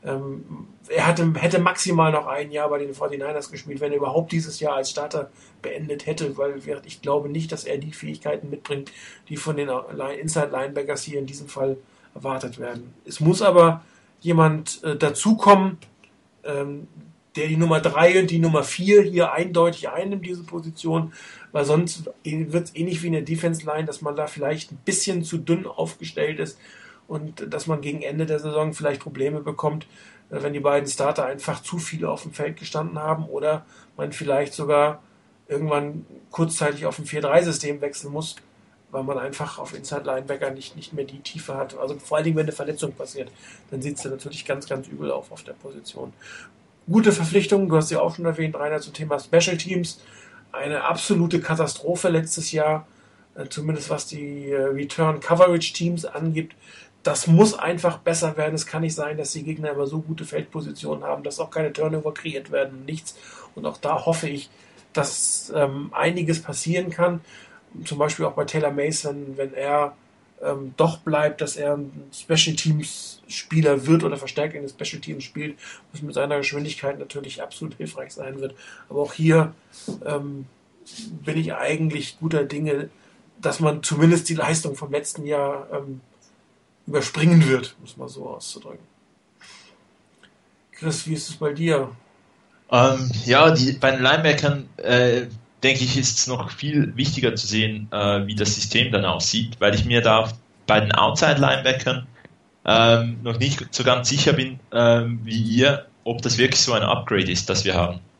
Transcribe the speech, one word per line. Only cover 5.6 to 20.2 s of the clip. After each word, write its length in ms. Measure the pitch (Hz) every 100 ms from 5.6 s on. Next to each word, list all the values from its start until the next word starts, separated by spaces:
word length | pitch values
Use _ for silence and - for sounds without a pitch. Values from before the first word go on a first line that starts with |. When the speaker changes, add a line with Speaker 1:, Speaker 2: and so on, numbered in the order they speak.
Speaker 1:
beendet 460 | - - 156 143 151
hätte, 300 | 156 151 135
weil 280 | 139 139 151
wir, 160 | 143 -
ich 160 | -
glaube 280 | 143 143 147
nicht, 240 | 156 160
dass 100 | 156
er 140 | - 143
die 160 | 151
Fähigkeiten 560 | - 151 151 147 147 139
mitbringt, 420 | - - 143 139 - - - _
die 80 | 151
von 180 | 156 147
den 140 | 143
Line-, 460 | 127 - 143 135 139
Inside-Linebackers 880 | 160 160 143 131 139 143 143 139
hier 160 | - 143
in 60 | 135
diesem 220 | 143 143
Fall 300 | 139 135 135 _ _ _
erwartet 460 | - - 131 127 120
werden. 340 | 120 120 120 - -
Es 160 | -
muss 200 | 156 185
aber 440 | 208 175 165 165 - _ _ _
jemand, 640 | 170 165 160 156 156 -
äh, 120 | 156 147
dazukommen, 840 | 147 147 208 220 214 196 190 170 - _ _ _ _ _
ähm, 440 | 143 143 143 143 - - - _ _ -
der 120 | 156
die 100 | 156
Nummer 220 | 165 156
drei 400 | 156 143 175 190
und 100 | 185
die 80 | 165
Nummer 260 | 165 156
vier 380 | 135 - 185 208
hier 300 | 190 175 170
eindeutig 580 | 139 180 170 170 165 135
einnimmt, 360 | 135 196 202